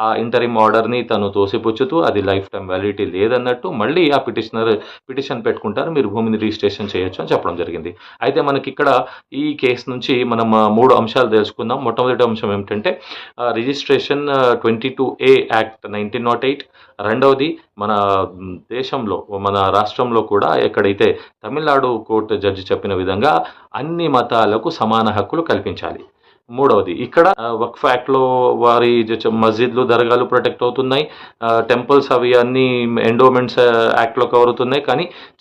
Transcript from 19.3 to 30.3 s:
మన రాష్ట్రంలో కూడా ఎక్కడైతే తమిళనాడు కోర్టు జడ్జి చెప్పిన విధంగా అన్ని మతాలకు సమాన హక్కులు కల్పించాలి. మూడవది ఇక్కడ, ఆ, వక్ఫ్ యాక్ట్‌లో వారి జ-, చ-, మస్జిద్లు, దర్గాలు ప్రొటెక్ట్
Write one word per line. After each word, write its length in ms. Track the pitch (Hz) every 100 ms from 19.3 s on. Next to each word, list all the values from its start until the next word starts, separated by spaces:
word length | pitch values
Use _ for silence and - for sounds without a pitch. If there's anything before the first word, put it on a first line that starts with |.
| 101
మన 320 | 98 101 95
రాష్ట్రంలో 480 | 98 104 - 123 113
కూడా 340 | 107 101 - 82
ఎక్కడైతే 640 | 117 - 98 98 107 - - _
తమిళనాడు 600 | 107 139 156 139 131 113 107
కోర్టు 260 | 110 104
జడ్జి 280 | 104 98 92
చెప్పిన 320 | 95 95 101
విధంగా 500 | 95 92 95 135 160 - - -
అన్ని 340 | 104 147 170 165
మతాలకు 640 | 131 117 120 107 110 160
సమాన 380 | - 110 110 113
హక్కులు 340 | 101 101 156
కల్పించాలి. 580 | 165 104 - 92 82 - - _ _ _ _
మూడవది 420 | 120 139 107 90
ఇక్కడ, 420 | - 123 - 170 196
ఆ, 80 | 117
వక్ఫ్ 380 | 113 120 - 143
యాక్ట్‌లో 680 | 123 - 135 131 127 123
వారి 480 | 117 120 120 120 120
జ-, 260 | 113 113 113
చ-, 20 |
మస్జిద్లు, 520 | 110 113 110 120 117
దర్గాలు 420 | 120 117 120 123
ప్రొటెక్ట్ 380 | 123